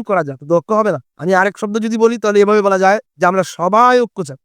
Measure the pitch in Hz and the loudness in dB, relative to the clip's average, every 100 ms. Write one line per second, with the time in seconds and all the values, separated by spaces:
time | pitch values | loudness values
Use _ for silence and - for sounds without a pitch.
0 | 220 190 147 135 147 170 - 214 214 151 | 0 -2 -2 -8 -2 -2 0 -2 0 -4
1 | - _ 160 190 196 - 214 214 220 226 | -8 _ -2 0 0 -2 -6 -4 -4 0
2 | 226 240 214 208 202 214 202 190 190 208 | 0 0 0 2 2 2 2 2 2 0
3 | - _ 175 190 175 - 175 214 247 247 | -4 _ 0 0 -4 -4 -2 2 4 2
4 | 233 - 151 135 | 0 -6 -12 -14